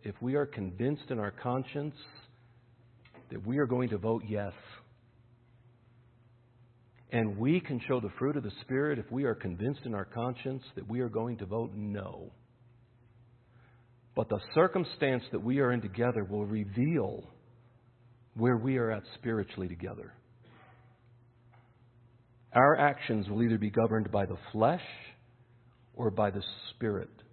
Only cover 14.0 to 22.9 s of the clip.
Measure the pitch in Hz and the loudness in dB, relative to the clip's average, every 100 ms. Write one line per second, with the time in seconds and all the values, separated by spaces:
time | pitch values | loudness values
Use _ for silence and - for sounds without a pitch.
14 | _ - 117 - - - 185 185 170 - | _ -2 0 0 0 4 6 4 -2 0
15 | 143 127 - 101 107 135 131 123 104 95 | 2 2 0 -4 0 2 4 2 -2 0
16 | 120 117 95 104 104 107 101 101 139 165 | 2 2 -2 -2 -2 -2 -2 0 2 2
17 | 104 55 - - - - - _ _ _ | 0 -4 -10 -20 -20 -20 -20 _ _ _
18 | - - - - 117 120 123 131 117 107 | -20 -20 -16 2 4 4 2 0 0 -2
19 | - - 120 113 98 - 92 85 - - | -6 -8 -2 0 -2 -4 -6 -6 -8 -8
20 | - - _ - - - - - - _ | -14 -18 _ -20 -20 -20 -20 -20 -20 _
21 | _ - _ _ _ - - - - - | _ -20 _ _ _ -20 -20 -20 -20 -20
22 | - _ _ - - - 139 156 147 | -20 _ _ -20 2 8 8 8 4